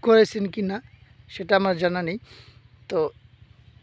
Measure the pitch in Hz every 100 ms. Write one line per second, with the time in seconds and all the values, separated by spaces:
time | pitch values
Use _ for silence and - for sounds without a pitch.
0 | 233 220 214 220 196 214 190 202 - _
1 | - - - - 175 196 196 170 175 180
2 | 165 202 - - - - _ _ - 185
3 | 151 - _ _ - _ _ _